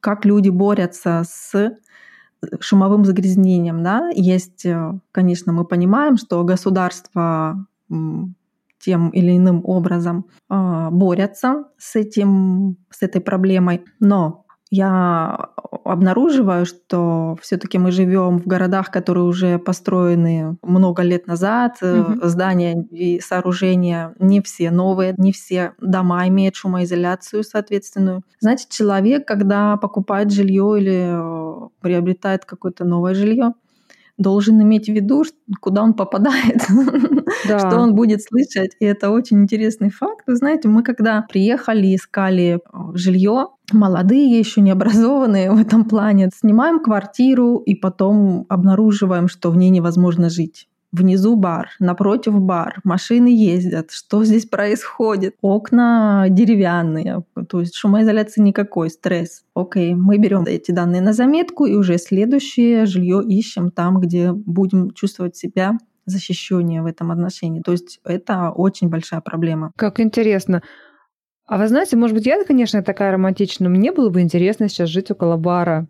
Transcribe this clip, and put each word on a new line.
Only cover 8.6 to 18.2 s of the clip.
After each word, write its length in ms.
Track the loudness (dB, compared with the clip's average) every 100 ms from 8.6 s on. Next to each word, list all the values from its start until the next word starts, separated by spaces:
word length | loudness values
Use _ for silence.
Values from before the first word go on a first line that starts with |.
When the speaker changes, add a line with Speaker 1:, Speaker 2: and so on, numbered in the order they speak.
| _ _
Speaker 1:
тем 320 | -4 0 0
или 260 | 0 2 4
иным 240 | 4 2
образом, 600 | 0 -2 -2 -2 -4 -6 -10 _ _
а, 420 | -4 -2 -4 -2
борются 760 | 0 2 0 -2 -4 -4 -4 -6 _
с 200 | -8 -4
этим, 800 | -4 -2 0 2 2 0 -2 -6 _
с 120 | -8
этой 180 | -4 -4
проблемой, 600 | -4 -2 0 2 0 -2 -8 _
но 440 | 2 2 0 -4 _ _ _
я 760 | -2 0 0 0 0 -4 -6 -12 -14 -14 -12
обнаруживаю, 800 | -6 0 2 2 0 2 0 0
что 720 | -2 -6 _ -2 -2 -2 -4 -8
все-таки 340 | -8 -8 -4 0
мы 120 | 0
живем 480 | 2 0 2